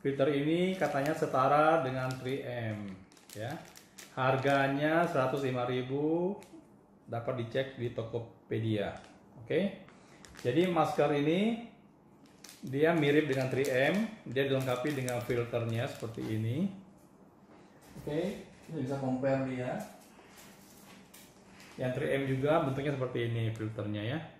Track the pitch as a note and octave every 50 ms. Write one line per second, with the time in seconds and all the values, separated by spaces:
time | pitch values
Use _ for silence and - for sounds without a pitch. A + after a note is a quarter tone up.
0 | _ C#3 C3+ C3+ C3+ D3+ D3 C#3 C#3+ D3+ E3 F3 F3+ F#3+ F#3 - D#3+ C#3 - C#3
1 | C3+ D3+ D#3+ - D#3 - - C3+ C3 C3+ C#3+ D3+ D3+ D#3 E3 D#3+ C3 C3 B2+ C3
2 | B2+ C3 C3 - B2 B2+ C3+ C#3 - B2 A#2+ A#2+ A#2 A2 G#2+ G#2 G#2 G2+ F#2 F2+
3 | F#2 - - - - - - G#2 G#2+ B2 D3+ E3 - - - - - - - -
4 | - - - - C3 C3 C3 C3 B2 C#3 C#3 C#3 C#3 C3+ C#3 C#3+ D3+ D#3 D#3+ E3+
5 | F3 - - C#3+ C3 C3 D3 C#3+ C#3 C3 B2+ B2 B2 B2 B2+ B2+ B2+ B2+ C3 C#3+
6 | D3 D#3 D#3+ E3+ F3 F#3 G3+ - - - - - - - - - - _ - -
7 | - - A2+ A#2 A#2 - B2+ A#2+ A#2 A#2 - C3 C3 C3 - - A#2 A#2+ A#2 -
8 | A2+ A2 - A#2+ A#2 - - - - - - A2+ A2+ A2+ A2 G#2 G2 F2 - -
9 | - - - - - - - - A2+ - C3+ D#3 F#3+ G3+ - - - - - -
10 | - - - - - - - - - B2+ B2 D#3 F3+ F#3 F3 D#3+ D3+ D3 - -
11 | D3 D3 D3+ C#3+ C#3+ D3+ E3 F#3 G#3 A3+ A#3 A3+ - - - - - - - -
12 | - - - - - - - - - - - - - - B2+ C#3 D3+ D#3+ E3+ E3
13 | D3 C#3+ C#3+ D3+ D#3 C#3+ C3 C3+ C3 B2 B2+ B2 C3+ C#3 C3 B2+ C3+ D3 F3 G3
14 | A3+ A3 - - - D3+ B2 C3 C#3 C3 C3+ C3 C3 C3 B2 B2 - D3+ C#3 C3
15 | B2+ B2 A#2+ A#2+ A#2 - C3 A#2+ A#2+ A#2 - A#2+ A2+ A#2 A2+ A2+ A#2 - - -
16 | - A2 A2 - B2+ A#2+ A2 A2 A2 A2+ A#2+ D3 F#3 G3 - - - - - -
17 | - - - - - - - - - - - - - - - - - - - -
18 | - D3+ D3 D#3 F3 G3 A3 - - - - - - - E3 D#3 C3 B2+ C#3 C3+
19 | C3+ B2+ B2+ B2+ C3+ C3+ C3+ C3+ C3 C3 B2+ B2 B2 B2+ - - - - - -
20 | - - - - - - - - - - - - - - - - - - - -
21 | - - - - - - - - - - - - - - - - C3+ B2+ B2+ C3
22 | D3 D3+ C#3 C#3 C#3 C3+ C3+ C3 C3 C#3+ D#3 E3+ D#3+ C#3 C3 C3+ C3+ D3+ C#3 C3
23 | B2+ B2 - B2+ A#2 A#2 A#2 A#2 A2+ A2 G#2+ - A2+ G#2+ A2 - G#2+ G#2 G#2 G#2
24 | G#2 A2+ C3 E3 D#3+ - - -